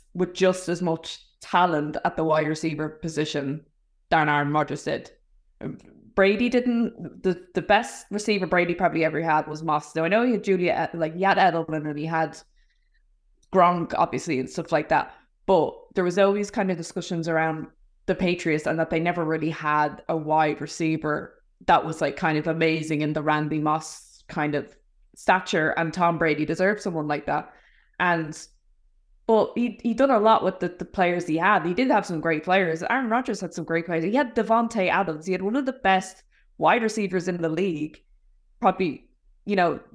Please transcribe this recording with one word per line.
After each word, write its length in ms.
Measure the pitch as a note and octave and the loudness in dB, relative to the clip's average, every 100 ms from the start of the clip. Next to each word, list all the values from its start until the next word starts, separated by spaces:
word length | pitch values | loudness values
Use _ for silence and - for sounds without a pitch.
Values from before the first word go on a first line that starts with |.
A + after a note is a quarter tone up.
| _ | _
with 200 | F3 F3+ | -4 -4
just 340 | - F#3 F#3 - | 2 2 2 -4
as 140 | E3+ | -2
much 440 | F3 E3 - - - _ | -2 -2 -6 -16 -18 _
talent 580 | - F3+ F3+ D#3 D3+ - | 0 4 4 2 -2 -2
at 140 | F3 - | -2 0
the 60 | |
wide 240 | D#3+ D#3 D3+ | 2 2 2
receiver 420 | D#3 D#3+ D3+ D#3 | -2 -4 -4 -6
position 760 | - E3 D3+ D3+ D3 C#3 D3+ - _ _ _ _ | -6 -6 -4 -2 -2 -4 -6 -10 _ _ _ _
than 200 | D#3+ D3 | 2 4
Aaron 220 | D3 C#3+ | 2 2
Rodgers 320 | D3+ D3 D3 | 0 0 -4
did. 260 | - D3 - _ _ _ _ _ - - - - - | -6 -6 -8 _ _ _ _ _ -12 -12 -18 -20 -4
Brady 360 | - G3 G#3 A#3+ | 2 2 4 2
didn't, 760 | B3 B3 A#3 A#3 - F3+ - | 2 2 0 -2 -4 -14 -4
the, 240 | F#3+ F3+ - F#3 | -2 -2 -6 -4
the 60 | |
best 440 | F3 G#3 G#3+ - - | 2 2 0 -12 -10
receiver 340 | G#3 A3+ G#3 F3+ | -4 -2 -2 0
Brady 300 | F3+ F3 F3 | 0 0 0
probably 300 | F3+ E3 D#3+ | 0 0 0
ever 160 | D#3 | 0
had 260 | E3 D#3 D3+ | 0 0 0
was 160 | D3+ | -6
Moss. 320 | E3 D3+ - D#3+ | -2 -2 -2 -2
Now, 80 | |
I 60 | E3 | 0
know 160 | G#3+ B3+ | 2 2
he 80 | |
had 100 | G#3 | 0
Juliet, 500 | G3 F#3 F3 - D#3+ | 0 2 2 0 -2
like, 220 | E3+ D#3+ E3 | -4 -4 0
he 80 | |
had 140 | F#3+ G3 | 2 4
Edelman 520 | F#3 E3 D#3+ D#3 D3+ | 4 2 -2 -4 -6
and 80 | D3 | -6
he 80 | D#3+ | -4
had 320 | E3 D#3+ - - _ _ _ _ _ _ _ _ _ _ | -2 -2 -6 -20 _ _ _ _ _ _ _ _ _ _
Gronk, 400 | F#3+ F3 F3 D#3+ - | 4 4 4 -2 0
obviously, 400 | E3+ - - C3 | 0 -2 -4 -4
and 120 | B2+ | -4
stuff 240 | - D#3+ | -8 -2
like 160 | D#3 D3+ | -2 2
that. 260 | D3+ - - _ _ - | 0 0 -10 _ _ 2
But 280 | F3+ D3 - - - | 2 2 -4 -6 -2
there 80 | |
was 160 | F3+ F3+ | 0 4
always 320 | G3 G3+ G3+ | 2 2 -2
kind 180 | - F#3+ | -2 -2
of 80 | E3+ | -4
discussions 520 | E3 F#3 - E3+ E3 | -6 -10 -6 -4 -2
around 380 | D#3+ D#3+ D#3 - _ _ _ - | 0 0 -4 -10 _ _ _ -4
the 80 | F3+ | 0
Patriots 520 | F3+ F3 E3 D#3 - | 0 0 0 0 0
and 100 | D#3+ | -2
that 100 | D#3+ | -2
they 100 | D#3+ | 0
never 240 | E3+ F3 | 0 -2
really 280 | D#3+ D#3+ D#3 | -2 -2 -4
had 520 | D3+ D#3 D3+ D3+ - - | -4 0 0 0 -2 -4
a 80 | E3 | -4
wide 420 | D3+ D#3 D#3 - | 2 2 2 0
receiver 840 | E3 - D#3+ D#3 D3+ D3 - - _ _ F#3 | -8 -4 -2 0 -2 -4 -6 -16 _ _ 2
that 180 | E3 D#3+ | 2 2
was, 160 | D3+ | -2
like, 160 | C#3+ - | -4 -2
kind 200 | D#3+ D3+ | -2 0
of 100 | D#3+ | -2
amazing 540 | D#3+ D#3+ D#3+ D#3 D3+ | 0 0 0 -2 -2
in 120 | D3+ | -2
the 80 | D#3 | -2
Randy 380 | D3+ D3+ D3+ D#3 | 0 0 0 0
Moss 640 | D3 D#3 - - - - - | 0 -2 -4 -16 -20 -20 -10
kind 280 | E3+ D3+ D3 | -4 -2 -2
of 200 | - - _ _ _ - | -6 -14 _ _ _ -4
stature, 540 | - F#3+ F#3 F3 D#3 - | 0 0 2 0 0 0
and 160 | E3 | -2
Tom 240 | F3+ E3+ E3 | 0 0 2
Brady 260 | D#3+ D3 | 0 0
deserved 380 | D3+ E3 F#3+ G#3 | -2 0 0 0
someone 260 | G3+ E3 D3+ | -4 -4 -4
like 200 | D3 - | -4 -2
that. 260 | D3 - - _ _ _ - | -4 -6 -16 _ _ _ -2
And, 380 | F3+ E3+ D3+ D#3 - _ _ _ _ _ _ _ - | 0 0 -2 -10 -18 _ _ _ _ _ _ _ 2
but 240 | A3 - - | 4 4 0
he, 240 | A#3+ - | -4 -2
he 100 | A#3 | -2
done 160 | A3+ C4+ | 2 4
a 100 | A#3 | 6
lot 240 | G#3+ A3 | 6 4
with 160 | F#3 F#3 | 2 -2
the, 100 | F3+ | -6
the 160 | F3 F3 | -6 -8
players 420 | - F3 F3 E3+ | 0 2 0 -2
he 100 | D#3+ | 0
had. 260 | F#3 G3+ | 4 2
He 120 | D#3+ F3+ | 2 0
did 160 | C4 | 2
have 140 | A3 - | 2 0
some 140 | E3 | -2
great 240 | E3 D3+ | -2 -2
players. 380 | F#3 F#3+ F3 D#3+ - | 2 2 2 -2 -2
Aaron 200 | B3 A#3+ | -2 0
Rodgers 300 | A#3 B3+ G3 | 0 -2 -6
had 140 | F3 | -6
some 100 | - | -8
great 220 | D3+ E3 E3 | -2 -2 -2
players. 180 | E3+ | -2
He 120 | E3+ B3 | 0 0
had 200 | B3+ A#3 | 0 -2
Davante 540 | F#3+ A3+ A3+ A3+ F#3 | 2 2 2 0 2
Adams. 380 | E3+ F#3 D#3 E3+ | 2 0 -4 -6
He 40 | |
had 120 | F#3 | -4
one 120 | F#3+ B3+ | -2 -2
of 120 | C4 | -2
the 60 | |
best 500 | B3+ G3 F#3+ - - _ _ _ - | -2 2 2 0 -12 _ _ _ 0
wide 240 | D#3 A#3 | 2 4
receivers 460 | A3 G#3+ G3 F3+ E3+ | 2 -2 -2 -2 -2
in 120 | F3 | -2
the 80 | E3 | -2
league. 520 | D#3+ G3 D3+ D3+ - _ _ _ _ _ _ | 0 -2 -2 -6 -10 _ _ _ _ _ _
Probably, 480 | G3+ F#3 F3+ - - _ _ _ - | 0 2 -2 -4 -14 _ _ _ -2
you 100 | G3+ | 2
know, 240 | F3 - - | 2 0 -10